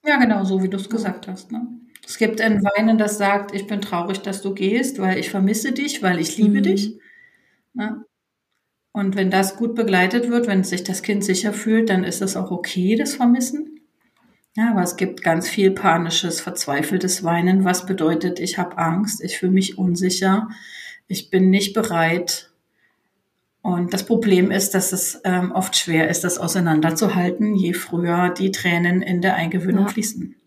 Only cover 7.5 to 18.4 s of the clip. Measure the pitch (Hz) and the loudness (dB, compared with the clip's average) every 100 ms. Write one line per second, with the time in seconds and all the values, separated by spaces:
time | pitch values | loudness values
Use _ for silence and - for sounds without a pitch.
7.5 | _ _ 247 214 214 220 _ _ _ _ | _ _ -6 -6 -6 -14 _ _ _ _
8.5 | _ _ _ _ 208 196 196 190 196 294 | _ _ _ _ -4 -2 0 2 2 0
9.5 | - 233 226 214 185 185 240 240 240 233 | -2 -4 -2 2 2 2 2 0 0 2
10.5 | 190 185 185 - 185 - 202 190 185 214 | 0 0 -4 -4 -6 -2 -2 0 0 -2
11.5 | 202 226 220 220 190 180 - 190 196 185 | -4 0 2 2 0 0 -4 -4 -4 -4
12.5 | 175 - 185 185 226 285 - 247 247 247 | -6 -4 -2 2 2 0 0 2 2 0
13.5 | 294 - - _ _ _ _ _ _ _ | -6 -10 -14 _ _ _ _ _ _ _
14.5 | - 233 202 180 - 185 - 170 165 175 | -2 0 2 0 -2 -4 -2 0 0 0
15.5 | - 190 190 196 165 170 - 175 160 - | 2 2 4 2 2 0 -2 -2 -6 -8
16.5 | - - 139 147 185 185 - 170 170 180 | -8 -4 -2 0 0 -2 -2 0 2 4
17.5 | 190 185 185 - 190 160 160 180 175 | 4 4 0 -2 0 0 0 -2 -4